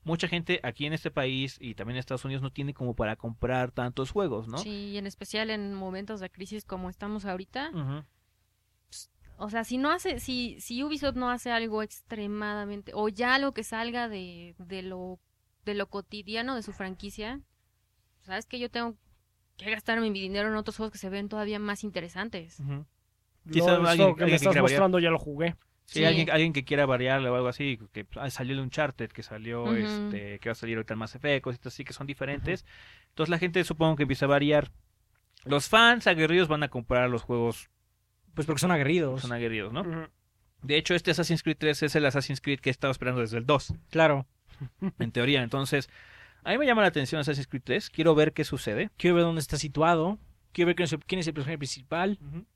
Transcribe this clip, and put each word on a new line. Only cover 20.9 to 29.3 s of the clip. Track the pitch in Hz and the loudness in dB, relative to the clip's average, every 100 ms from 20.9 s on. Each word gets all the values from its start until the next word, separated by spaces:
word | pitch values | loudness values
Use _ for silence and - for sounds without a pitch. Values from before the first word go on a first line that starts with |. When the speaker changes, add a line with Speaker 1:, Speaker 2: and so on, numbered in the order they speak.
Speaker 2:
que | 202 | -6
se | 190 | -8
ven | 196 202 | -6 -6
todavía | 214 208 208 | -4 -4 -4
más | 208 208 | -4 -4
interesantes. | 214 180 170 180 220 196 170 - | -6 -8 -8 -8 -8 -8 -12 -10
Speaker 1:
Ujú. | 139 139 151 _ _ _ _ _ | -6 -6 -10 _ _ _ _ _
Speaker 3:
Lo, | - | -2
Speaker 1:
Quizá | 165 175 | 4 6
Speaker 3:
esto | 175 170 | 6 6
Speaker 1:
alguien, | 170 | 8
Speaker 3:
que | |
me | 190 | 6
Speaker 1:
alguien | 156 170 | 6 4
que | 156 | 6
Speaker 3:
estás | 190 | 6
Speaker 1:
quiera | 147 | 6
variar. | 131 139 | 6 6
Speaker 3:
mostrando | 190 180 | 6 6
ya | 170 | 4
lo | 160 | 2
jugué. | 151 143 170 170 _ _ | -2 -2 -2 -4 _ _
Speaker 1:
Sí, | _ - | _ 4
Speaker 2:
Sí. | |
Speaker 1:
alguien, | 160 165 160 | 4 6 4
alguien | 156 165 | 4 4
que | 143 | 0
quiera | 131 143 139 | 0 2 4
variarle | 123 127 135 127 | 4 2 2 2
o | |
algo | 123 123 | 2 0
así, | 123 143 117 104 | -2 -4 -4 -8
que, | 107 101 - | -12 -12 -8
ah, | 135 | -8
salió | - 127 | -6 -6
el | 135 | -4
Uncharted, | 127 - 147 - 113 | -4 -2 -2 -2 -10
que | - | -10
salió, | - | -14